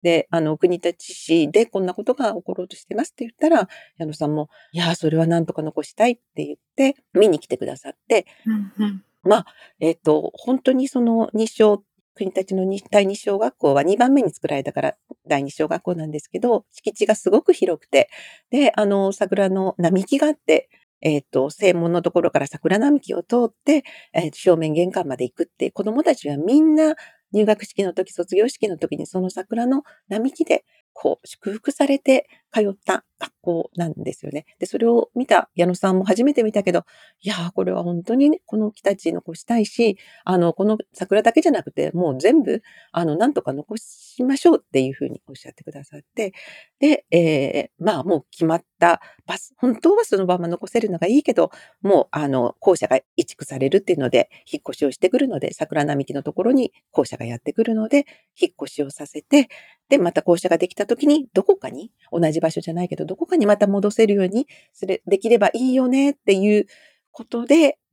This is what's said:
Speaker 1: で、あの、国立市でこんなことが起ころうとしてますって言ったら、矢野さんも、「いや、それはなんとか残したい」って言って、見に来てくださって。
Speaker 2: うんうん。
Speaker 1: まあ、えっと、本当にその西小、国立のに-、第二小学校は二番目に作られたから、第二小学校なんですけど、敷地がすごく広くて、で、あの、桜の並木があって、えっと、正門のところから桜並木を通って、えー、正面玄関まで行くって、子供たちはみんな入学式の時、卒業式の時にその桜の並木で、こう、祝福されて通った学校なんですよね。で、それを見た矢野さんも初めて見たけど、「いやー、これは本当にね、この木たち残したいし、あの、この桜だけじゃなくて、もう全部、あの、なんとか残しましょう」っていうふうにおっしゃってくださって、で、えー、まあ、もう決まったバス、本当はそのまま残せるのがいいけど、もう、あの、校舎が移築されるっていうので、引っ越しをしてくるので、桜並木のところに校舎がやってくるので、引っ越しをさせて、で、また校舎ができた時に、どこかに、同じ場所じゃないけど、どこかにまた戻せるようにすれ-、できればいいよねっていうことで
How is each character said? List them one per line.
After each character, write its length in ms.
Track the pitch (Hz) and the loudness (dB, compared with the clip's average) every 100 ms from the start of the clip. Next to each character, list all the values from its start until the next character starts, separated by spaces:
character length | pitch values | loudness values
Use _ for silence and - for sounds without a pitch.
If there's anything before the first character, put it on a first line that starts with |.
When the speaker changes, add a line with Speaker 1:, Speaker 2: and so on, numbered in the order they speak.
Speaker 1:
で、 240 | 175 165 - | 2 0 0
あ 120 | 165 | -2
の、 160 | 156 151 | -2 0
国 200 | 180 175 | 0 0
立 360 | 175 170 - | -4 -6 -16
市 360 | - - 165 147 | -18 0 0 2
で 160 | 208 233 | 2 0
こ 140 | 196 | -2
ん 80 | 185 | -4
な 80 | 180 | -4
こ 80 | |
と 100 | 220 | -6
が 200 | 254 233 | -2 -4
起 100 | 180 | -6
こ 100 | - | -10
ろ 100 | - 180 | -10 -12
う 20 | |
と 80 | - | -16
し 100 | _ | _
て 80 | |
ま 100 | 214 | -8
す 80 | 311 | -8
っ 40 | _ | _
て 80 | |
言 60 | 233 | -14
っ 20 | _ | _
た 100 | 311 | 2
ら、 180 | 320 180 - - _ | 2 0 -10 -20 _
矢 80 | 160 | -10
野 80 | |
さ 140 | 151 151 | -6 -4
ん 80 | 151 | -4
も、 140 | 151 _ _ | -6 _ _
「い 40 | 165 | -4
や、 160 | 175 175 | -4 -2
そ 140 | 160 | -2
れ 80 | 160 | 0
は 80 | 165 | 0
な 140 | 170 | 0
ん 60 | 160 | -2
と 60 | |
か 100 | - | -6
残 180 | 156 156 | -6 -8
し 140 | 147 - | -10 0
た 120 | 233 | 0
い」 40 | |
っ 20 | 240 _ - | 0 _ -10
て 100 | 147 | -10
言 100 | 147 | -12
っ 20 | _ - | _ 0
て、 200 | 269 285 _ | 0 0 _
見 160 | 180 208 | 2 4
に 100 | 151 | 2
来 80 | - | -4
て 100 | - | -6
く 80 | - | -6
だ 120 | 139 | -10
さ 120 | - | -16
っ 40 | - _ | -20 _
て。 200 | 226 - _ 220 | -2 -2 _ -6
Speaker 2:
う 80 | |
ん 200 | 214 196 196 | -4 -6 -4
う 80 | 208 | -4
ん。 180 | 196 _ _ | -4 _ _
Speaker 1:
ま 140 | 185 214 | 2 2
あ、 80 | - _ - _ | 0 _ -20 _
え 120 | 160 | -4
っ 80 | 165 | -2
と、 320 | 160 151 - - | 0 0 -2 -10
本 240 | - 262 | -4 -2
当 120 | - | 0
に 140 | 262 269 | 0 -2
そ 140 | 254 | -2
の 280 | 233 226 220 | 0 0 -2
西 220 | 214 220 - | -2 -4 2
小、 280 | 214 208 _ _ _ _ | 2 2 _ _ _ _
国 160 | 190 | -6
立 220 | 185 190 | -6 -4
の 100 | 190 | -4
に-、 180 | 185 196 - | -4 -6 0
第 160 | 202 196 | 0 2
二 80 | 202 | -4
小 240 | - 202 | -4 -2
学 180 | 233 _ | -2 _
校 160 | 151 | 2
は 80 | 139 | 2
二 160 | 151 202 | 0 2
番 140 | 247 | 2
目 100 | 277 | 2
に 100 | 202 | 0
作 160 | - - | -4 -6
ら 100 | 143 | -6
れ 60 | |
た 100 | 139 | -6
か 80 | - | -4
ら、 140 | 139 - _ - 135 | -6 -6 _ -20 -4
第 160 | 143 | -4
二 60 | 139 | -4
小 180 | - 156 | -6 -4
学 140 | 170 | -4
校 140 | - 170 | -6 -6
な 100 | 156 | -6
ん 60 | |
で 80 | 151 | -10
す 80 | - | -10
け 120 | 185 | -6
ど、 260 | 240 220 _ | 0 -2 _
敷 220 | - - | -10 -10
地 120 | - 214 | -4 0
が 100 | 214 | 0
す 140 | - | 2
ご 120 | 214 | 2
く 120 | - | 2
広 280 | 359 185 160 | 0 0 -4
く 40 | _ | _
て、 240 | 139 - - - - _ | 2 2 -4 -20 -20 _
で、 220 | 247 277 - | 2 2 2
あ 100 | 208 | 0
の、 260 | 202 190 | 0 0
桜 360 | 196 196 196 196 | -2 -2 0 0
の 260 | 190 190 - | 0 -4 -2
並 260 | 170 185 | 0 0
木 160 | 196 277 | 0 0
が 80 | 302 | 0
あ 40 | |
っ 40 | 302 | -2
て、 340 | - 156 - _ _ _ | 0 0 0 _ _ _
え 180 | - 147 | -2 -2
っ 60 | - | -2
と、 200 | - 135 | -2 -2
正 240 | - 196 | 0 2
門 180 | 175 170 | 2 0
の 100 | 175 | 0
と 100 | 170 | 0
こ 100 | 175 | 0
ろ 100 | 165 | 0
か 80 | - | -2
ら 80 | - | -4
桜 320 | - - 190 | -6 -2 0
並 200 | 285 294 | 2 0
木 120 | - | -2
を 100 | - | -10
通 120 | - 240 233 | -2 -2 -2
っ 60 | |
て、 300 | _ - 302 - - _ | _ 0 0 0 -20 _
え 140 | - 156 | -4 -4
ー、 40 | |
正 220 | - - 165 | -2 2 2
面 180 | 156 | 2
玄 180 | 151 180 | 0 0
関 160 | 185 160 | -2 -4
ま 100 | 123 | -6
で 80 | 123 | -8
行 80 | |
く 100 | _ | _
っ 20 | 165 | -8
て、 260 | _ - | _ -6
子 120 | - | -4
供 200 | 208 226 | -4 -2
た 120 | 339 262 | 0 -2
ち 140 | 147 | -4
は 80 | 143 | -4
み 220 | 170 277 | 2 4
ん 160 | 311 302 | 4 4
な 200 | 311 320 - _ _ | 2 0 -12 _ _
入 120 | 202 214 | 0 2
学 200 | 208 208 | 0 -2
式 180 | - | -6
の 100 | 196 | -4
時、 200 | 165 185 | -4 -6
卒 220 | - 175 185 | -6 -2 0
業 120 | 226 | 0
式 220 | - 214 | -2 -6
の 80 | 165 | -4
時 180 | 160 147 | -6 -6
に 100 | 160 | -8
そ 140 | 185 | -6
の 100 | 185 | -6
桜 360 | 180 - 226 240 | -6 -8 -4 0
の 180 | 269 - _ _ | -2 -4 _ _
並 240 | 202 254 | -4 -4
木 140 | - 330 | -4 0
で、 180 | - _ _ _ | 0 _ _ _
こ 260 | - - - | -6 -4 -4
う、 40 | - | -10
祝 240 | - - | -12 -10
福 180 | 214 - | -6 -6
さ 160 | - 277 | -2 -2
れ 100 | 277 | 0
て 300 | - - - _ _ | 2 2 0 _ _
通 80 | - 202 | -2 -2
っ 40 | |
た 300 | 196 - - _ _ | -4 -4 -6 _ _
学 120 | - _ | -18 _
校 300 | - 165 - - | -6 -6 -6 -6
な 140 | 165 | -8
ん 40 | - | -6
で 100 | - | -12
す 120 | - - | -12 -12
よ 60 | |
ね。 140 | 143 - _ | -12 -12 _
で、 60 | - | -8
そ 120 | - | -2
れ 100 | 233 | 2
を 220 | 233 - 233 | 2 0 -6
見 100 | 262 | 2
た 240 | 185 - - | 2 2 -2
矢 100 | 175 | 0
野 100 | 180 | 0
さ 160 | 190 | 0
ん 60 | 185 | 0
も 80 | 190 | 0
初 180 | 196 | 2
め 100 | 262 | 2
て 100 | 285 | 2
見 80 | 220 | 0
た 100 | 214 | 0
け 80 | 196 | 0
ど、 140 | 175 - _ _ _ | -2 -4 _ _ _
「い 60 | 196 | -8
や 80 | 190 | -6
ー、 160 | 175 | -4
こ 100 | - | -4
れ 80 | 185 | -2
は 120 | 185 | -2
本 200 | 175 175 | -4 -6
当 120 | 180 247 | -2 2
に 140 | 285 | 4
ね、 120 | 320 _ | 2 _
こ 120 | 214 | -4
の 140 | 214 | -4
木 100 | - | -2
た 120 | - 202 | -4 -2
ち 160 | 165 | -4
残 220 | 170 - | -4 -10
し 100 | 165 | -16
た 140 | - 233 | -4 -2
い 80 | 208 | -2
し、 320 | - 233 190 - - | 0 0 0 -12 -14
あ 140 | - 185 | -2 2
の、 160 | 170 | 2
こ 120 | - 202 | 2 0
の 120 | 214 - | -2 -6
桜 300 | - - 208 | -12 0 2
だ 80 | 220 | 6
け 80 | 269 | 6
じ 80 | 330 | 4
ゃ 20 | |
な 120 | 233 | 0
く 80 | - | -4
て、 200 | - 147 | -4 -4
も 180 | 165 175 | -2 -2
う 80 | 131 | 0
全 240 | 175 311 | 4 4
部、 180 | 185 - _ - _ | 2 -4 _ -20 _
あ 120 | - 170 | -4 -2
の、 100 | 151 | 0
な 120 | 247 | 0
ん 60 | |
と 80 | 285 | 0
か 120 | - | -6
残 220 | 139 - 214 | -8 -10 -14
し 460 | - - - - | -14 -20 -20 -6
ま 140 | 254 269 | -2 2
し 100 | 349 | 4
ょ 80 | 311 | 2
う」 80 | |
っ 60 | _ | _
て 140 | 135 131 | -2 -2
い 40 | |
う 40 | |
ふ 100 | 135 | -4
う 60 | 139 | -10
に 120 | - - | -10 -18
お 60 | |
っ 20 | 135 | -20
し 120 | 123 | -20
ゃ 40 | |
っ 20 | |
て 100 | _ | _
く 80 | - | -20
だ 120 | 143 | -18
さ 140 | 139 143 | -20 -20
っ 40 | _ - | _ -8
て、 180 | 208 - - - _ _ | -8 -10 -20 -20 _ _
で、 260 | 285 294 _ | 2 2 _
え 600 | 175 165 151 135 - - _ | 2 4 2 0 -4 -6 _
ー、 20 | |
ま 160 | 190 175 | -4 -2
あ、 40 | |
も 140 | 160 165 | -2 -4
う 80 | - | -4
決 160 | - 165 | -4 -2
ま 100 | 165 | -2
っ 100 | _ _ | _ _
た 220 | 170 170 - _ - | 2 2 -4 _ -14
バ 120 | - | -14
ス、 160 | - _ | -14 _
本 180 | 247 226 | -2 2
当 180 | 320 415 | 2 2
は 80 | |
そ 140 | 453 196 | 2 -2
の 80 | 185 | 0
ま 120 | 180 | -2
ま 100 | 170 | -2
残 200 | 170 190 | -8 -4
せ 120 | 233 | -4
る 100 | 220 | -4
の 100 | 175 | -4
が 80 | 175 | 2
い 120 | 262 | 2
い 40 | |
け 100 | 285 | 2
ど、 160 | 226 160 - - _ | 0 0 -2 -20 _
も 220 | 190 180 | 2 2
う、 40 | - | 2
あ 160 | - 143 | -4 -2
の、 280 | 131 120 - | 0 -2 0
校 160 | - 180 | 2 2
舎 120 | - | 2
が 120 | 131 _ - | 0 _ -4
移 100 | - | -4
築 200 | - - | -6 -12
さ 120 | 135 | -4
れ 120 | 135 | 0
る 80 | 185 | 0
っ 40 | |
て 120 | 202 | 0
い 20 | 160 | -2
う 40 | |
の 100 | 131 | 2
で、 200 | 127 - - _ | 2 0 -6 _
引 80 | 302 | -12
っ 20 | - | -10
越 80 | - | -4
し 60 | 285 | -4
を 60 | |
し 60 | - | 0
て 120 | 185 | 0
く 80 | 269 | 2
る 100 | 269 | -2
の 120 | 160 | -2
で、 140 | - | -8
桜 320 | - 156 156 147 | -8 -6 -4 -2
並 200 | 143 139 | -4 -6
木 80 | |
の 100 | 143 | -8
と 100 | 151 | -8
こ 100 | - | -2
ろ 80 | 220 | 0
に 200 | 269 240 _ _ | 0 0 _ _
校 140 | - 127 | -4 -4
舎 120 | - | -6
が 80 | 117 | -10
や 120 | 117 | -8
っ 20 | |
て 140 | - | -8
く 100 | - | -2
る 120 | 226 220 | -2 -2
の 120 | 214 | 0
で、 180 | 285 - _ _ _ | 0 0 _ _ _
引 100 | - | -6
っ 20 | _ | _
越 120 | 139 - | -14 -8
し 80 | |
を 80 | 139 | -8
さ 160 | - 147 | -8 -16
せ 140 | 151 | -16
て、 260 | _ 285 254 - - _ _ | _ 2 2 -6 -20 _ _
で、 80 | 285 | 2
ま 140 | 175 | 2
た 100 | - | 0
校 160 | - 175 | 0 0
舎 120 | 180 | 2
が 80 | 170 | 0
で 100 | 180 | -2
き 80 | - | -4
た 100 | 208 | -4
時 220 | 233 294 | 0 2
に、 200 | 302 262 | 2 0
ど 100 | 277 | -2
こ 120 | - 392 | 2 0
か 140 | - | -2
に、 220 | 131 208 _ _ | -14 -18 _ _
同 80 | 170 165 | -2 0
じ 100 | 156 | 0
場 80 | 165 | -2
所 100 | 196 | -4
じ 80 | 175 | -8
ゃ 40 | |
な 100 | 165 | -8
い 60 | 180 | -6
け 60 | - | -8
ど、 100 | 147 | -10
ど 100 | 190 | -8
こ 100 | 330 | -2
か 100 | 359 | 0
に 80 | 214 | 2
ま 120 | 202 | 2
た 80 | 202 | 2
戻 240 | 202 208 | 0 -2
せ 160 | 208 208 | 2 2
る 80 | |
よ 120 | 202 185 | 2 0
う 20 | |
に 200 | 214 311 - _ | -2 -6 -12 _
す 120 | _ 190 | _ -6
れ-、 160 | - - | -6 -2
で 100 | 190 | -2
き 120 | 226 | 2
れ 100 | 233 | 2
ば 100 | 202 | 2
い 180 | 226 254 | 0 0
い 20 | |
よ 140 | 254 254 | 0 2
ね 240 | 262 277 | 2 0
っ 20 | |
て 200 | 277 - | 0 0
い 260 | 196 202 208 | 2 4 2
う 80 | 202 _ _ _ _ | 0 _ _ _ _
こ 120 | - | -20
と 220 | 233 240 247 | -10 -8 2
で 340 | 311 294 - _ | 4 4 0 _